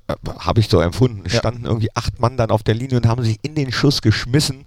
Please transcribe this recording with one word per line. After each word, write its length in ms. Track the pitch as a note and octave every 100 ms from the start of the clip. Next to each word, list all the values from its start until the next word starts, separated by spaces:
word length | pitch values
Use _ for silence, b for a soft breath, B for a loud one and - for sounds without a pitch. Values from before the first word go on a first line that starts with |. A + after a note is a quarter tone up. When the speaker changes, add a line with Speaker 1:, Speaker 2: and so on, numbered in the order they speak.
| -
Speaker 1:
äh, 80 | - - -
hab 200 | F#2 A2
ich 100 | G#2+
so 120 | F2
empfunden, 440 | E2+ - B2 G#2 F2
Speaker 2:
Ja. 80 | A2+
Speaker 1:
standen 240 | A2 A#2+
irgendwie 240 | A#2+ A2+ G#2+ -
acht 240 | - -
Mann 160 | A#2+ C3
dann 160 | A2
auf 100 | G#2+
der 120 | A2+ A2
Linie 220 | C3 A#2+
und 80 | A2+
haben 160 | A#2+
sich 160 | A2+ A2
in 140 | D3+ D#3
den 160 | C3+
Schuss 280 | - D3 -
geschmissen. 640 | A2 - B2 C#3 D3 C3+